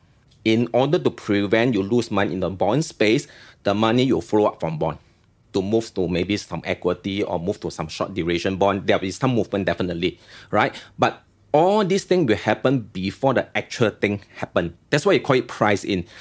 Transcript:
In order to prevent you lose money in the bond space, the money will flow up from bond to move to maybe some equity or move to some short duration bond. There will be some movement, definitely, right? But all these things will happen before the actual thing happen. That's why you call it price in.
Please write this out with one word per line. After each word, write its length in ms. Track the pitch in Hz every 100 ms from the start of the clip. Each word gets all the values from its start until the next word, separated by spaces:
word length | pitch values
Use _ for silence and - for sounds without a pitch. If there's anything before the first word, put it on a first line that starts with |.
| _ _ _ _
In 240 | 110 110 120
order 260 | 120 139 175
to 120 | 135
prevent 640 | - - 101 101 110 127
you 80 | 101
lose 280 | 98 120 -
money 220 | 101 98
in 80 | 90
the 100 | 85
bond 340 | 95 92 131
space, 440 | 160 - 107 131 - - - -
the 100 | 101
money 380 | 101 110 123 135
will 100 | 85
flow 260 | - 107 104
up 120 | -
from 200 | 82 78
bond 200 | 80 73 _ _ _ _ _
to 100 | 101
move 320 | 98 113 113
to 140 | 98 85
maybe 280 | 87 90 104
some 240 | - 82
equity 580 | 95 90 90 90 101 98
or 160 | 98 90
move 220 | 87 104
to 100 | 82
some 160 | - 80
short 280 | - -
duration 420 | 95 85 85 98 92
bond. 320 | 98 98 92
There 80 | 95
will 60 |
be 80 | 95
some 200 | - 131
movement, 340 | 117 92 101 87
definitely, 520 | 85 90 85 87 - - - -
right? 240 | 104 131 - - -
But 240 | 123 - _ _ _
all 320 | 147 180 208
these 180 | 190 190
things 260 | - 185 135
will 80 | 101
happen 440 | - 107 131 135 101
before 400 | 95 95 - 135
the 140 | 110 - 107
actual 340 | - - 110
thing 320 | - 104 101 -
happen. 400 | - - 98 85 - -
That's 160 | 147 196
why 60 |
you 80 | 143
call 160 | - 131
it 100 | -
price 380 | - 107 101
in. 200 | - 95 87 -